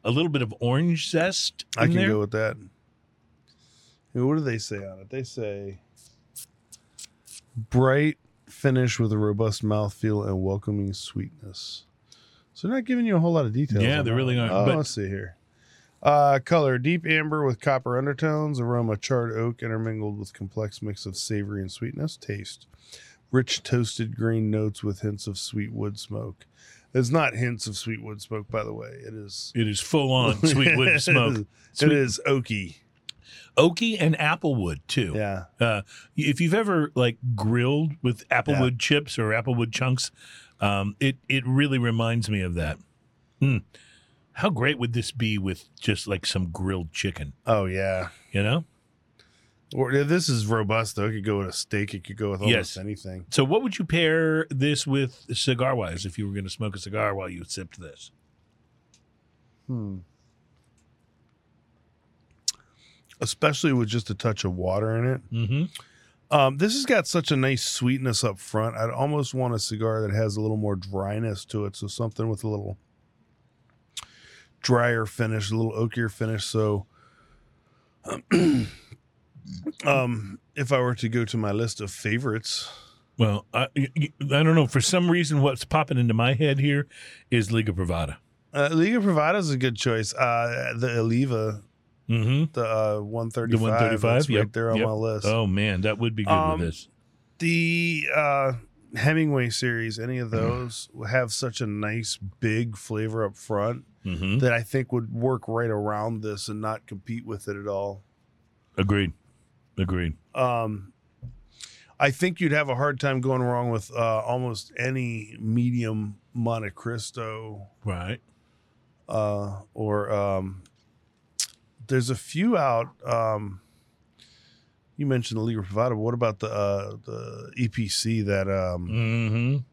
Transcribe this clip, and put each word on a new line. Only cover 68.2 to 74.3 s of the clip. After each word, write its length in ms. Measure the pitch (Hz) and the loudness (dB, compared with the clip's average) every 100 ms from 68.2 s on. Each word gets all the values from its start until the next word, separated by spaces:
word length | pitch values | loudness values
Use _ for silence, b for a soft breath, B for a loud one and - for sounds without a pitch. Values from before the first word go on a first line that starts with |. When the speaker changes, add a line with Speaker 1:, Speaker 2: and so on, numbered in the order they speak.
Speaker 2:
up 160 | 117 98 | -2 -4
front. 380 | - 110 113 113 | -4 -2 -2 -2
I'd 140 | 113 | -4
almost 420 | 120 143 147 131 | -2 0 0 -2
want 220 | 127 127 | -2 -2
a 40 | 113 | -2
cigar 440 | - 107 110 110 | -2 -2 -2 0
that 80 | 107 | 0
has 240 | 104 110 101 | 0 0 0
a 40 | |
little 160 | 107 107 | -2 0
more 180 | 104 95 | -2 -2
dryness 680 | 95 98 98 107 113 98 - | -4 -4 -2 -2 -4 -6 -6
to 180 | 107 | -6
it. 100 | 101 - | -6 -6
So 100 | 104 | -10
something 420 | - 117 104 113 | -4 -6 -4 -4
with 160 | 104 | -4
a 40 | 110 | -4
little 280 | 104 98 98 _ _ _ _ _ _ _ _ _ _ _ B B B B | -4 -6 -12 _ _ _ _ _ _ _ _ _ _ _ B B B B